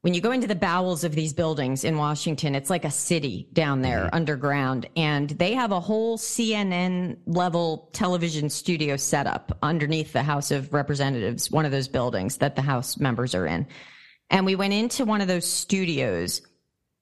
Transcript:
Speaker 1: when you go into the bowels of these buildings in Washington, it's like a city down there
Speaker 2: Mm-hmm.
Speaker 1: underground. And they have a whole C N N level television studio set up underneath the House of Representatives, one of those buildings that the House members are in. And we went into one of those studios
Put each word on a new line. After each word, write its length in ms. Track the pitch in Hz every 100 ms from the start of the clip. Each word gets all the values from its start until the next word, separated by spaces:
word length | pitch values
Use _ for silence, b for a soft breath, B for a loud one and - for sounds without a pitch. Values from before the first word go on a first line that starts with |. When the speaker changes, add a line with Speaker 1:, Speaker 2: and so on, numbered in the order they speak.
Speaker 1:
when 120 | 175
you 60 | 180
go 120 | 208
into 160 | 254 226
the 80 | 196
bowels 500 | 185 175 185 170 165
of 100 | 151
these 160 | 156
buildings 540 | 143 165 151 127 135 -
in 100 | 156
Washington, 580 | 147 151 - 147 151 139
it's 140 | 135
like 140 | 180
a 80 | 151
city 560 | 139 - 170 147 98 143
down 280 | - 151 135
there 160 | 131 117 95
Speaker 2:
Mm-hmm. 80 | 165
Speaker 1:
underground. 760 | 156 143 143 143 131 131 - -
And 320 | 156 147 147
they 240 | 151 175
have 180 | 247 233
a 80 | 190
whole 380 | 170 220 226 226
C 360 | - - 226
N 200 | 214 196
N 440 | 180 180 180 180 - -
level 640 | 170 180 170 170 156 -
television 560 | - 190 180 170 156 147
studio 480 | - - 170 151 139
set 300 | - 151 139
up 300 | - - -
underneath 480 | 147 165 147 160 151
the 100 | -
House 280 | 143 143 139
of 220 | 143 131
Representatives, 760 | 147 143 143 139 127 101 120 -
one 140 | 151 156
of 60 |
those 160 | 135 131
buildings 500 | 135 123 107 95 -
that 180 | 143 143
the 40 |
House 360 | 139 127 139 -
members 360 | 139 117 127
are 140 | 90 82
in. 180 | 85 143 B B B B B _
And 160 | 190 190
we 100 | 190
went 180 | 196
into 320 | 202 233 - 240
one 160 | 214
of 80 | 190
those 160 | 180 165
studios 920 | - - 196 180 143 127 87 90 - - _ _ _ _ _